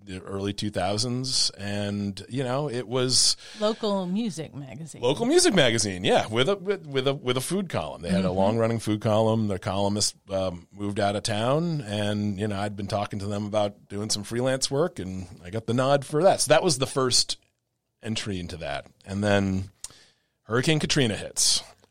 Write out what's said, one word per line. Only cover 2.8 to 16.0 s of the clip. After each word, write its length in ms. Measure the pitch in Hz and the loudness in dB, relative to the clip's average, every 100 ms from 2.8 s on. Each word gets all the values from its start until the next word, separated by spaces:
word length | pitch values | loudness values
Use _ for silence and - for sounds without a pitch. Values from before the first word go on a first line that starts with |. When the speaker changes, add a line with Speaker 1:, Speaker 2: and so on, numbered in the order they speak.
| 104 | -4
Speaker 1:
was 480 | 127 127 123 - - - 214 | 0 2 4 2 0 -6 -4
Speaker 2:
Local 460 | 214 220 214 196 180 | -2 -2 -2 -2 -2
music 480 | 196 233 160 147 | -2 -2 -6 -10
magazine. 480 | 135 135 113 160 - | -12 -12 -12 -14 -2
Speaker 1:
Local 240 | 120 156 233 | 0 2 4
music 260 | 359 349 | 4 6
magazine, 500 | 190 127 113 107 90 | 6 4 4 0 0
yeah, 240 | 107 165 113 | 2 2 2
with 200 | 113 139 | 0 2
a, 80 | 202 | 0
with, 300 | 175 190 156 | -2 -6 -4
with 200 | 135 131 | -2 0
a, 60 | |
with 240 | 139 123 123 | -2 0 -2
a 60 | |
food 260 | - 185 180 | 0 -4 -2
column. 320 | 107 76 67 | -4 -6 -6
They 80 | 85 | 0
had 160 | 92 | 0
a 40 | 92 | 2
Speaker 2:
Mm-hmm. 100 | 92 | 2
Speaker 1:
long-running 400 | 98 113 113 113 | 2 4 2 0
food 240 | 110 107 | -2 0
column. 460 | 113 107 110 110 107 | 2 4 4 4 0
Their 100 | 92 | -2
columnist, 580 | 107 95 101 104 98 - - | -4 -2 0 0 -2 -4 -6
um, 360 | 95 95 85 82 | -2 -2 -4 -12
moved 260 | 98 101 101 | -8 -4 0
out 160 | 101 | 0
of 100 | 101 | 0
town, 580 | 104 104 120 147 175 156 | -2 -2 0 0 0 -2
and, 580 | 104 104 104 104 104 95 | -2 -2 0 0 -2 -2
you 80 | 107 | -4
know, 100 | 98 | -2
I'd 160 | 104 | -4
been 120 | 101 95 | -6 -4
talking 320 | 101 101 107 | -2 -4 -6
to 80 | 101 | -6
them 180 | 104 | -6
about 420 | 104 107 104 - - | -2 0 -2 -4 -12
doing 180 | 101 107 | -8 -4
some 140 | 107 | -4
freelance 460 | 98 117 131 135 - | -4 -2 -2 0 0
work, 280 | 139 180 - | 0 -2 -2
and 280 | 92 92 95 - | -8 -8 -10 -14
I 60 | 87 | -10
got 160 | 110 - | -8 -2
the 80 | |
nod 320 | 120 131 143 | 2 4 4